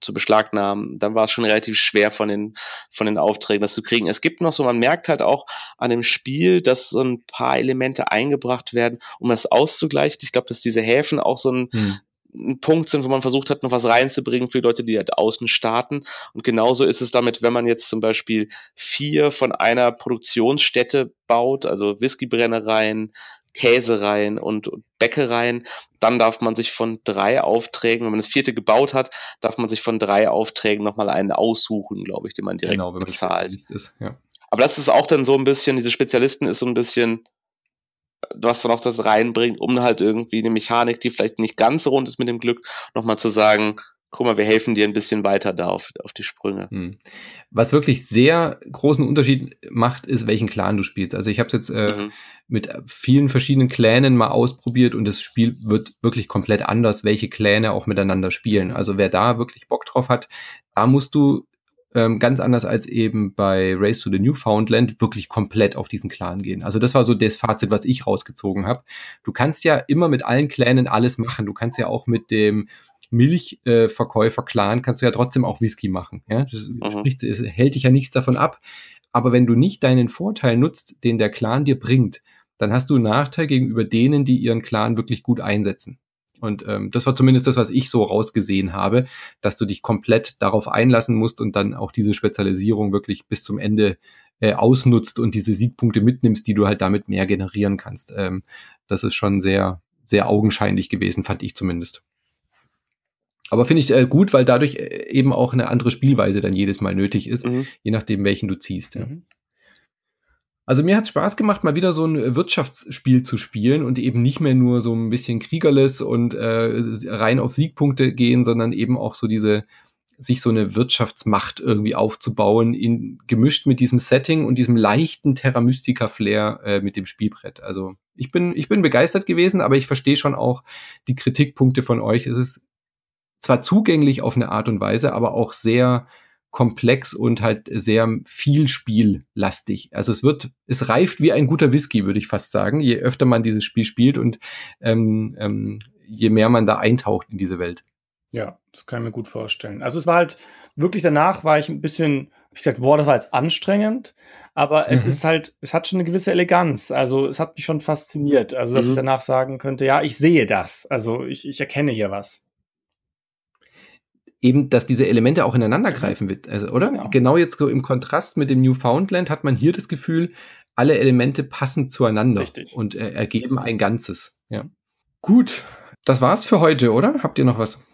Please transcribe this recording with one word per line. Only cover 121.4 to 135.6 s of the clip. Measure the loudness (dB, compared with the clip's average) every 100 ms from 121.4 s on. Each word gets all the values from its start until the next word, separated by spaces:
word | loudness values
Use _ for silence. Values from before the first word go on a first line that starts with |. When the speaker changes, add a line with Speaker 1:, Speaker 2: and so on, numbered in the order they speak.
| -2 -6
Speaker 2:
irgendwie | -2 0 0 0
aufzubauen, | -2 -2 -6 0 2 4 2
in, | 0 0 -2 -4 -12 -2
gemischt | 2 2 2 0
mit | 2
diesem | 2 2
Setting | 2 2 2 0 0
und | 0
diesem | 2 4
leichten | 4 2 0 -2 -2 0
Terra | 0 2
Mystica | 2 0 -2 -2 -4
Flair, | -2 0 0 0 -4 -2
äh, | -2
mit | -2 -6
dem | -10
Spielbrett. | -6 -6 -6 -16 -16
Also | -12 -10 -10 -12 _ -14
ich | -6
bin, | -2 -2 -2
ich | 0
bin | 2
begeistert | 4 4 4 2 -2
gewesen, | 2 2 2
aber | 2 2
ich | 2
verstehe | -2 0 0
schon | 0 -2
auch | -2 -2 -6 -20 -20 -12 -8
die | -4
Kritikpunkte | -2 0 0 2 2 2
von | 0 -2
euch. | 0 -2 -2
Es | -6
ist | -6 -10 _ _ _ _ _ _ _ _
zwar | 0 0
zugänglich | 2 2 4 4 2 2
auf | -2 -2
eine | -2
Art | -2 -2
und | -2
Weise, | 0 0 0
aber | 0 -2
auch | -2 -4
sehr | -2